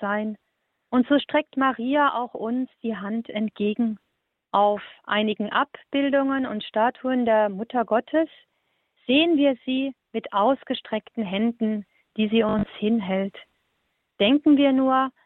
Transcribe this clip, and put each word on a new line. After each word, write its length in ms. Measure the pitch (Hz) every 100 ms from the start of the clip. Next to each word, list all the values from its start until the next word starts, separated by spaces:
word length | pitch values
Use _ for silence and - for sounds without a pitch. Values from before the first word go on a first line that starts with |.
sein 360 | 202 208 214 208 _ _ _ _ _
und 180 | 254 247
so 120 | 285
streckt 360 | - 302 302 -
Maria 580 | 269 247 240 285 285
auch 200 | 226 240
uns 360 | - 220 247 254 _
die 140 | 226 196
Hand 320 | 202 226 233
entgegen. 680 | 214 214 - 208 214 233 208 _ _ _ _ _
Auf 300 | 196 208 208 - - -
einigen 440 | 202 214 208 202
Abbildungen 920 | 226 285 - _ 277 277 277 269 269 254
und 180 | 214
Statuen 640 | - 214 233 - 254 254 233
der 220 | 214 208
Mutter 380 | 190 226 247 214
Gottes 420 | 220 - 311 320 - _ _ _ _ _ _ -
sehen 300 | 277 339 302
wir 180 | 285 247 -
sie 280 | 262 269 - _
mit 220 | 220 -
ausgestreckten 880 | 202 220 269 - 247 - 214 - -
Händen, 600 | 202 190 233 233 214 214 - _ _ -
die 100 | 214
sie 160 | 226
uns 240 | 214 214 - -
hinhält. 600 | 214 226 185 190 196 - - _ _ _ _ _ _ -
Denken 380 | 202 294 302 285
wir 160 | 277
nur 380 | 262 262 262 262 -